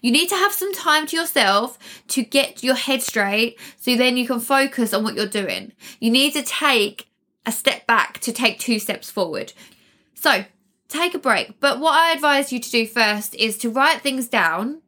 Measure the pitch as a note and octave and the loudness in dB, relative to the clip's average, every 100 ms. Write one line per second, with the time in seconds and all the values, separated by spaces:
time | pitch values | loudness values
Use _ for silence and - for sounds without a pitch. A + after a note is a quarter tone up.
0 | A#3+ C#4 F4+ F#4+ G4+ G4+ F#4+ - E4+ D4+ | 2 2 2 2 0 0 -6 -4 2 2
1 | D4+ E4 E4 C#4 G3+ G3+ B3 - - - | 2 -2 0 2 4 2 0 -10 -20 -20
2 | - - A3+ C#4 - - B3+ C4 - C4 | -6 -4 0 0 0 -4 -2 0 0 -2
3 | B3+ A3 G3 G#3 A#3 - - - - A#3+ | -2 -2 0 0 -2 -4 -20 -6 0 2
4 | B3 B3 B3 A#3+ A#3 C4+ C4+ C#4 A3 G3+ | 2 2 0 -4 0 2 2 0 0 0
5 | G#3+ G#3 F#3 G#3 F#3 F#2 G2 _ - - | -2 -4 -4 -4 -4 -6 -10 _ -20 -2
6 | A3+ B3 C#4+ D4 C4 - D4 A#3+ G3+ - | 2 4 4 0 -4 0 2 2 0 -4
7 | - _ _ _ A#3 - - - - A3+ | -20 _ _ _ -8 0 0 0 0 2
8 | - - - A#3 A3+ - - A3 - - | 0 -4 -8 -2 -2 -2 -4 -2 -2 -8
9 | - - F3 G#2 - - - _ _ _ | -8 -6 -4 -6 -10 -16 -20 _ _ _
10 | _ - D4 G3+ G3 _ _ _ _ D4 | _ -2 0 0 -2 _ _ _ _ -2
11 | F4 F4 C4+ G3 - - C#4 B3 D#4+ D4+ | -2 -2 0 0 -2 -2 -2 2 2 4
12 | E4 D#4+ D4 C#4 C#4 B3 - A#3 A3+ A#3+ | 2 2 2 2 0 -6 0 0 0 0
13 | G#3+ G#3 G#3+ - A3+ G#3 A#3 A#3 C#4+ D#4 | 0 0 -6 -2 -2 -2 -4 2 2 2
14 | C#4 C4 A#3+ A3+ E3 E3+ A3+ D#4+ | -2 -4 -2 0 2 0 -4 -8